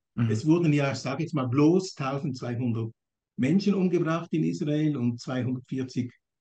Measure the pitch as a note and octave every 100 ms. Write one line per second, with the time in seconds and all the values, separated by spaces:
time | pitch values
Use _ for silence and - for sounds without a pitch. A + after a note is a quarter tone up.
0 | _ - A2+ A2 D3+ F3 E3 D3 C#3 C3+
1 | B2+ D3 D#3 C#3+ B2 C3+ D3+ F#3 F#3 -
2 | C3+ C#3 D3+ B2 B2 A#2 B2 A2+ A2+ -
3 | _ _ _ - C3 G3 G3+ F#3+ F#3 F3
4 | D3+ E3 E3 E3 D#3+ E3 D3+ D3+ D3+ C#3
5 | A#2+ A#2 - B2+ A#2+ B2+ - C3 C3 B2+
6 | A#2+ - _ _